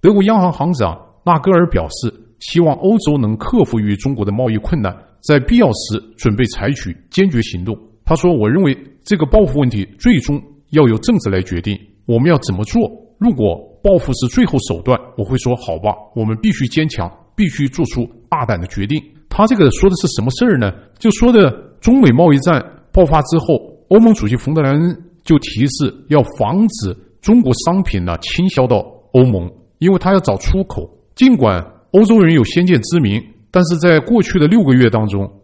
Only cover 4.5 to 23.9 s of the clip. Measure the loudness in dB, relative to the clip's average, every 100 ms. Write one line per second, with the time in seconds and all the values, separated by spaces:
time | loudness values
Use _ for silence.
4.5 | -4 -4 -4 -4 -8 _ _ -2 0 2
5.5 | 2 2 0 -6 -8 -10 _ -4 -2 -4
6.5 | -4 -6 -6 -10 -16 _ -2 0 0 -4
7.5 | -8 -10 -10 -14 _ -4 0 0 0 0
8.5 | 0 0 -2 -10 _ -4 -2 2 2 2
9.5 | 0 -2 -2 -8 -2 0 0 0 -6 -8
10.5 | _ _ 2 2 2 0 -2 0 -4 -4
11.5 | -6 -6 -8 -10 _ -4 0 2 0 -2
12.5 | -6 -4 -2 -2 -6 _ _ -2 0 -2
13.5 | -2 -12 _ 2 2 0 -4 -2 0 0
14.5 | 0 -4 -6 -2 -4 -4 -10 -6 -4 -4
15.5 | -6 -6 -6 -4 -6 -10 -6 -6 -2 -2
16.5 | -2 -2 -2 -4 -6 -10 -12 _ -4 -4
17.5 | -2 -6 -4 -6 -4 -8 -12 _ -6 -4
18.5 | -6 -6 -8 -6 -6 -8 _ _ -2 0
19.5 | 4 2 2 0 0 -4 -4 -6 -2 0
20.5 | 0 -2 -6 _ _ -2 2 4 4 4
21.5 | 0 -18 _ 0 4 4 4 4 4 2
22.5 | -2 -4 -20 _ 0 2 2 0 -2 0
23.5 | -2 -4 -20 _